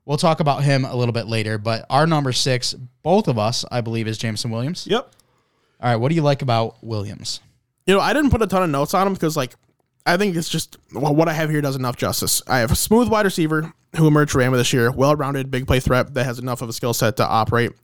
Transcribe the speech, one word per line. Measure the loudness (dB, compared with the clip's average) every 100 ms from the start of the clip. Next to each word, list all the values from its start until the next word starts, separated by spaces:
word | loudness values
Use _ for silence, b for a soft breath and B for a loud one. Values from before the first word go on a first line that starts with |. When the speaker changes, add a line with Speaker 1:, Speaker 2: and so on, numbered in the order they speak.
Speaker 1:
we'll | -6 0
talk | 2 2
about | 0 2
him | 2 2
a | 0 -2
little | -2
bit | -2 -4
later. | -4 -2 -4
But | -4 -4 0
our | 2 4
number | 2 0
six, | -2 0 -2 -2 -8 -14 _
both | 0 2 2
of | 0
us, | 0 -2 -4
I | -6
believe, | -4 -4 -4
is | -4
Jameson | -6 -4 -6
Williams. | -4 -6 -6 -2
Speaker 2:
Yep. | -2 -2 _ _ _ _ _ _ _
Speaker 1:
All | 0
right, | 2
what | 2
do | 2
you |
like | 2 0
about | 0 0 0 -6
Williams? | -8 -6 -6 -10 -10 -12 _ _ _ _ 2
Speaker 2:
You |
know, | 4
I | 4
didn't | 2 2
put | 2
a | 2
ton | 2
of | 0
notes | 0 0 2
on | 0
him |
because, | 0 -2 -2
like, | -6 -8 _ _ _ _ -2
I | 0
think | 2 -2
it's | -4
just | -6 -6 -14 _
wh-, | -4 0
what | 2 2
I |
have | 2 -2
here | 0
does | -2 -2
enough | -4 -2
justice. | -4 -2 -2 -4 0
I | 0
have | 2
a | 0
smooth | 2 2 4
wide | 2 0
receiver | 0 0 0 -4 -12 _ 2
who | 4
emerged | 6 4
for | 2
Bama | 2 2
this | 2
year, | 2 2
well-rounded, | 2 2 2 -2 -4 -4
big | -6 0
play | 0
threat | 2 0 0 -2
that |
has | -4 -6
enough | -8 -8
of | -8
a |
skill | -6 -4 0
set | 0 0
to | 0
operate | 2 2 0 0 -4